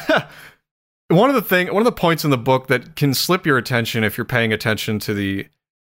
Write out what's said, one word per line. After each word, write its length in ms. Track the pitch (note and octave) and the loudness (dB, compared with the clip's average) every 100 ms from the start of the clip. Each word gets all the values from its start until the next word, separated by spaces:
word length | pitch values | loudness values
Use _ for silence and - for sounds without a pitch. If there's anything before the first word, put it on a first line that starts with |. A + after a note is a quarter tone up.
| - D4+ - - - | 0 -2 -2 -14 -20
<laughs> 600 | _ _ _ _ _ - | _ _ _ _ _ 2
one 220 | E3 C4 | 4 4
of 40 | C4 | 2
the 60 | |
thing, 260 | - F3+ F3+ | 2 0 2
one 80 | F#3 | 0
of 60 | A#3+ | 0
the 60 | |
points 300 | - E3+ E3 | 0 0 0
in 60 | D3+ | 0
the 60 | B2+ | 0
book 280 | A#2 B2+ - | 0 0 0
that 300 | B2+ - - | -2 -4 -2
can 180 | C#3+ | 0
slip 320 | B2 - F#3 E3 | 0 0 0 2
your 100 | C3 | 0
attention 460 | - B2 A#2 A#2 | 0 -2 -2 -2
if 140 | G#2+ A2+ | -2 -4
you're 60 | A2 | -4
paying 260 | B2 A2+ | -2 0
attention 460 | G#2+ A#2 G#2 - G#2+ | 0 -2 -4 -4 -4
to 140 | - | -4
the, 320 | G2+ G2 G2 - _ _ _ | -4 -4 -6 -10 _ _ _